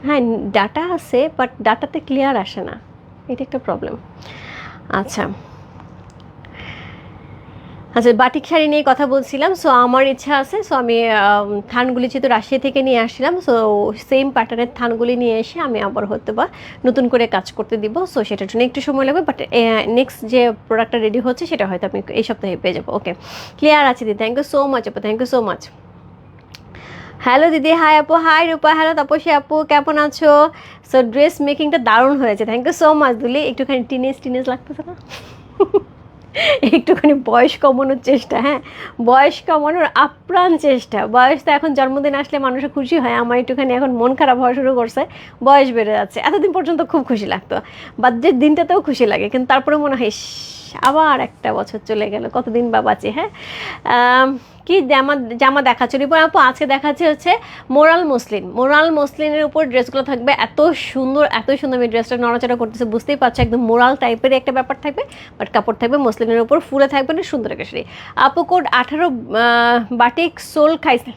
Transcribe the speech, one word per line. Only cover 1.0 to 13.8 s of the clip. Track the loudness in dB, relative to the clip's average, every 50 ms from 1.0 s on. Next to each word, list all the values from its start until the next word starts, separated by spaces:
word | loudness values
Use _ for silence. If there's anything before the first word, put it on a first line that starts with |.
| -6 -2 -2 0 0 0 -2
but | -4 -4 -4 -4 -4
ডেটাতে | -2 -2 0 0 -4 -8 -8 -10
ক্লিয়ার | -6 -4 -2 0 0 0 0
আসে | -2 -4 -6 -8 -12
না, | -12 -12 -12 -16 -20 -20 -20 -20 -20 -20 -20 -20 -12
এটা | -12 -10 -10 -10
একটা | -8 -8 -8
প্রবলেম। | -6 -6 -8 -8 -8 -10 -12 -12 -16 -20 -20 -20 -20 -20 -20 -20 -20 -18 -18 -18 -18 -18 -20 -20 -12 -6
আচ্ছা, | -4 -4 -4 -4 -6 -6 -6 -6 -8 -12 -16 -20 -20 -20 -20 -20 -20 -20 -20 -20 -20 -20 -20 -20 -20 -20 -20 -20 -20 -20 -20 -20 -20 -18 -18 -18 -18 -18 -18 -20 -20 -20 -20 -20 -20 -20 -20 -20 -20 -20 -20 -20 -20 -20 -20 -20 -20 -20 -20 -4 -4
আচ্ছা, | 0 2 4 4
বাটিক | 4 2 2 2 -4 -6
শাড়ি | 0 0 2 2
নিয়ে | 2 2 0 2
কথা | 2 2 2 0
বলছিলাম। | 0 0 -2 -2 -4 -4 -2 -2 -2 -2
So | 0 2 4
আমার | 4 4 4 4 4 2 2
ইচ্ছা | 2 0 -4 -4 -2 -2
আছে, | -2 -2 -2 -6 -6
so | -4 -2 -2
আমি, | -2 0 0 0 0 2 2
আম, | 2 2 4 4 2 2 0 -2 -6 -8 -8 -6
থানগুলি | -2 -2 -2 0 0 -2 -4
যেহেতু | -4 -4 -2 0
রাজশাহী | 0 0 0 0 -2 -4 -2
থেকে | -2 -2 -2 0
নিয়ে | 0 2 2 0
আসছিলাম, | 0 -2 -4 -4 -4 -2 -2
so | -2 0 0 0 2 2 2 2 0